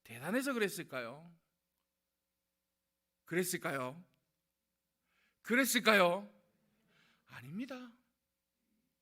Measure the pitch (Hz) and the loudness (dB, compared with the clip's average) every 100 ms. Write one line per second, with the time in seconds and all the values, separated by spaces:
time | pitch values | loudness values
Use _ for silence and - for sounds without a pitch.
0 | - 117 143 233 269 240 202 - 151 131 | -18 -10 -2 0 0 0 0 -2 -8 -8
1 | 117 143 170 170 _ _ _ _ _ _ | -8 -10 -18 -20 _ _ _ _ _ _
2 | _ _ _ _ _ _ _ _ _ _ | _ _ _ _ _ _ _ _ _ _
3 | _ _ - 165 180 175 - 139 127 156 | _ _ -4 -2 -2 -2 -4 -4 -4 -8
4 | 180 _ _ _ _ _ _ _ _ _ | -20 _ _ _ _ _ _ _ _ _
5 | _ _ _ _ - 240 269 240 214 208 | _ _ _ _ 0 2 4 4 6 6
6 | 175 180 208 - _ _ _ _ _ _ | 6 4 -4 -18 _ _ _ _ _ _
7 | _ _ _ - 123 175 254 262 247 233 | _ _ _ -18 -12 -10 -8 -10 -14 -20
8 | _ _ _ _ _ _ _ _ _ _ | _ _ _ _ _ _ _ _ _ _